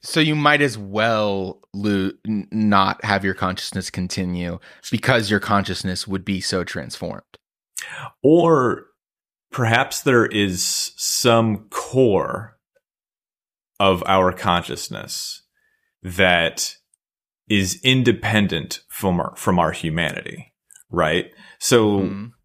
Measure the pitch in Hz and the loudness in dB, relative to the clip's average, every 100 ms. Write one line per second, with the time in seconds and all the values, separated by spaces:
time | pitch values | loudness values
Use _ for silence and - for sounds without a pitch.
0 | - - 156 151 147 147 143 110 101 101 | -4 0 2 2 2 4 2 -2 -8 -2
1 | 110 110 104 98 92 - _ 98 104 101 | 0 2 0 -2 -6 -10 _ -4 0 0
2 | 95 - - 107 - 110 107 101 98 98 | 0 -4 -6 -6 -4 -2 2 4 2 0
3 | 104 101 98 92 95 92 - 98 90 - | -2 0 0 -2 -4 -4 -8 -8 -8 -8
4 | 90 - 90 90 87 85 - - - 120 | -6 -6 -6 -6 -6 -10 -14 -20 -6 -4
5 | - 123 104 101 - 104 95 92 98 90 | 0 0 2 -2 2 0 0 -6 -6 -6
6 | - 95 90 95 - 98 85 - 64 - | -6 -8 -4 -6 -2 -4 -4 -8 -12 -10
7 | 90 50 _ _ _ _ _ - - - | -12 -12 _ _ _ _ _ -16 -14 -14
8 | - _ 131 165 165 156 127 - - _ | -16 _ 6 6 6 4 2 -2 -8 _
9 | _ _ _ _ _ - 117 117 139 - | _ _ _ _ _ -4 2 2 2 -2
10 | 151 123 110 107 101 90 - - - - | 4 4 4 2 0 0 -4 -4 -6 -6
11 | - - 123 117 113 104 - - - 127 | -6 0 4 4 4 -2 -6 -10 -4 2
12 | 127 95 73 - 110 _ _ _ _ _ | 4 4 0 -6 -10 _ _ _ _ _
13 | _ _ _ _ _ _ _ _ 98 90 | _ _ _ _ _ _ _ _ 2 2
14 | 92 95 92 90 101 87 85 - - 52 | 2 4 2 0 0 0 -2 -10 -10 -12
15 | 50 - - - _ _ _ _ _ _ | -12 -12 -12 -14 _ _ _ _ _ _
16 | 92 90 92 87 82 - - - _ _ | -12 2 4 4 2 -2 -8 -10 _ _
17 | _ _ _ _ _ 104 92 - 131 131 | _ _ _ _ _ 0 0 -2 0 2
18 | 123 101 107 110 101 85 - - _ - | 2 2 0 0 0 -2 -6 -14 _ -4
19 | 98 87 78 - - 90 80 78 82 80 | -2 0 -4 -4 -2 2 0 0 -4 -2
20 | 82 - - - - _ _ - _ - | -4 -4 -12 -16 -20 _ _ -20 _ 0
21 | 78 82 - - - - - 123 107 101 | 2 0 -4 -14 -20 -10 4 4 6 2
22 | 95 98 113 - | 0 -6 -14 -18